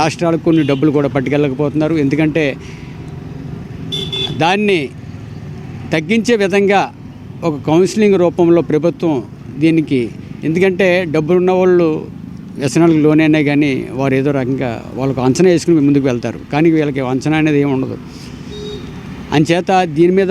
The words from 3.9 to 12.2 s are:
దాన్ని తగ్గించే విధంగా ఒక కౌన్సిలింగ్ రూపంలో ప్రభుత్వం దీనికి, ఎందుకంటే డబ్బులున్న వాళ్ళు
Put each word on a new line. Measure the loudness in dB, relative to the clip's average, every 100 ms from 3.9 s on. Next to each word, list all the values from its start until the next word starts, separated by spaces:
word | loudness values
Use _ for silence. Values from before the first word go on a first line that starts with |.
| -8 -6 -6 -6 -2
దాన్ని | 0 2 2 0 -2 -10 -16 -14 -14 -14 -14 -14 -14 -12 -4
తగ్గించే | -4 0 0 2 0
విధంగా | 2 2 2 2 0 -8 -18 -18 -16 -6 -4
ఒక | -4 2
కౌన్సిలింగ్ | 4 4 4 4 4
రూపంలో | 2 2 4 4 4
ప్రభుత్వం | 0 0 0 -2 -2 -4 -16 -14 0
దీనికి, | 2 2 2 -2 -2 -8 -16 -8 -4
ఎందుకంటే | 2 2 4 2 2 0
డబ్బులున్న | -2 2 2 4 2
వాళ్ళు | 4 4 2 0 -8 -14